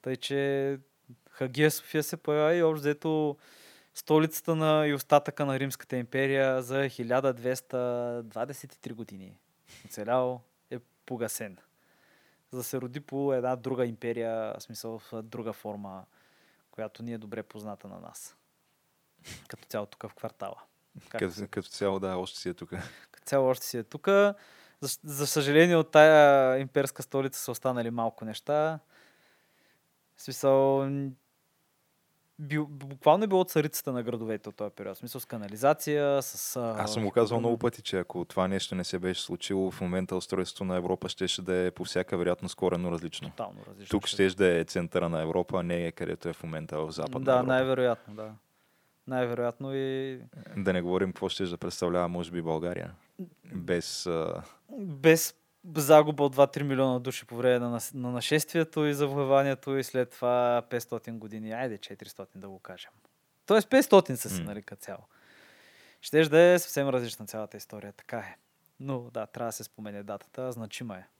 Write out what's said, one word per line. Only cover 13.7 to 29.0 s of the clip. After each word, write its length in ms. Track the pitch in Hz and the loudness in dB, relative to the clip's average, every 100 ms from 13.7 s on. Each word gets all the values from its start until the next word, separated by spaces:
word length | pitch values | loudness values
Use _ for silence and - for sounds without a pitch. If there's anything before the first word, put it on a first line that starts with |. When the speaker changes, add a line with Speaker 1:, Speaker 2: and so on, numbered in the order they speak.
| 127 123 | -2 -2
Speaker 1:
империя, 680 | 113 120 117 113 113 110 - | -4 -6 -4 -4 -4 -6 -10
в 40 | |
смисъл 360 | - 113 113 113 | -14 -12 -12 -12
в 240 | - 113 | -12 -14
друга 300 | 110 - 110 | -12 -10 -10
форма, 520 | 104 107 101 101 95 92 _ _ _ _ _ _ | -10 -12 -12 -12 -14 -18 _ _ _ _ _ _
която 320 | - 110 - | -12 -12 -10
ни 100 | 117 | -12
е 60 | 113 | -10
добре 240 | 107 110 | -10 -12
позната 460 | 104 107 107 101 95 | -12 -12 -12 -14 -16
на 120 | 92 | -18
нас. 360 | 85 - - _ _ _ _ _ _ _ _ _ - - - | -18 -18 -20 _ _ _ _ _ _ _ _ _ -20 -20 -18
Като 200 | - - | -20 -10
цяло 180 | 110 104 | -8 -8
тук 160 | - | -12
в 120 | 107 | -16
квартала. 480 | - 110 - 98 - - _ _ - - | -12 -14 -12 -14 -14 -20 _ _ -20 -14
Как 100 | - | -6
Speaker 2:
Като, 260 | 92 90 101 | -6 -6 -8
като 180 | - 92 | -8 -10
цяло, 300 | - 101 95 | -2 -2 0
да, 160 | 95 92 | -2 -4
още 220 | 92 - | -6 -8
си 100 | - | -8
е 60 | |
тук. 160 | 87 85 87 - - - | -8 -10 -10 -10 -16 -20
Speaker 1:
Като 140 | - | -20
цяло 240 | - 139 131 | -2 2 2
още 180 | 127 - | 0 -4
си 120 | 123 | -8
е 40 | |
тук. 240 | 110 147 - 196 202 202 - - - _ | -8 -6 4 6 6 2 -16 -20 -20 _
За, 180 | 139 - | -8 -8
за 220 | 151 139 143 | -10 -4 0
съжаление, 500 | 156 139 147 175 170 | 0 4 6 8 6
от 140 | 160 | 6
тая 680 | 156 156 156 143 139 131 131 | 10 10 12 10 8 6 2
имперска 440 | 135 147 135 - | 0 0 -2 -4
столица 380 | - 139 135 - | -4 -2 -2 -6
са 100 | - | -8
останали 400 | 120 131 123 117 | -4 -2 -2 -4
малко 340 | 117 113 - | -2 -4 -4
неща. 540 | 110 110 - 147 156 156 _ _ | -12 -10 -2 0 0 -4 _ _